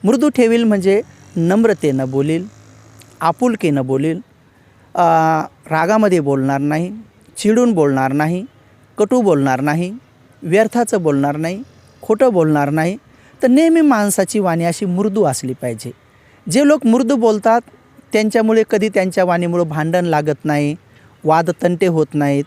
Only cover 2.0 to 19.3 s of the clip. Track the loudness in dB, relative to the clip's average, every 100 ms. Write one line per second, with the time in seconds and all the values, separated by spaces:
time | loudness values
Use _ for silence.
2 | -2 -2 -2 -4 -6 -18 -20 -20 -20 -20
3 | -20 -4 -4 0 -2 0 0 -2 -2 -2
4 | -2 -4 -10 _ _ _ _ _ _ 0
5 | 2 4 2 0 -4 _ -6 -2 0 2
6 | 2 2 0 0 0 -2 -2 -4 -6 -10
7 | -20 _ _ -4 0 2 2 2 2 2
8 | 0 -2 -2 -4 -8 _ _ _ _ -4
9 | 0 2 2 2 2 0 -2 -2 -4 -8
10 | _ _ _ _ -2 0 2 0 -2 0
11 | 0 0 0 -2 -6 -8 -14 -20 _ _
12 | -4 2 2 2 2 2 0 -2 -4 -6
13 | _ _ -20 -4 2 4 4 4 4 2
14 | 0 0 -2 0 0 0 -2 -2 -4 -2
15 | -2 0 0 0 -8 -8 -8 -8 -12 -16
16 | _ _ _ _ -4 0 2 0 2 0
17 | 2 0 2 0 2 0 -2 _ _ _
18 | _ -2 -2 -2 0 0 0 0 0 -2
19 | -2 -2 0